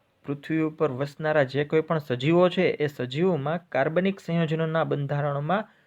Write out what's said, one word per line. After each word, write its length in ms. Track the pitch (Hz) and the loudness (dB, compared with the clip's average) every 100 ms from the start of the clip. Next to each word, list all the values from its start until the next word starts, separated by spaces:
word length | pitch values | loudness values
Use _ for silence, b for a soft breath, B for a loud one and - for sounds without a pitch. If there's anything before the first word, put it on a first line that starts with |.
| _ _ - | _ _ -8
પૃથ્વી 360 | 143 - 160 | -8 -2 -2
ઉપર 300 | 156 160 156 | -2 0 -2
વસનારા 520 | 123 143 - 156 156 | -2 -6 -4 0 2
જે 200 | 135 135 | 2 0
કોઈ 180 | 147 160 | 0 0
પણ 160 | 156 160 | 2 -2
સજીવો 520 | 143 123 139 175 180 | -2 -2 2 4 4
છે, 120 | 175 | 4
એ 260 | 170 - 147 | 0 0 -2
સજીવોમાં 800 | - 127 135 185 165 139 170 - | -2 -6 0 0 0 -2 -4 -2
કાર્બનિક 500 | 127 139 165 190 196 | -2 0 2 0 -2
સંયોજનોના 640 | - 170 160 160 160 160 | -2 0 0 0 0 0
બંધારણમાં 840 | 143 143 139 147 143 143 147 196 214 b | 0 0 -2 -2 -2 -2 -2 -2 -4 b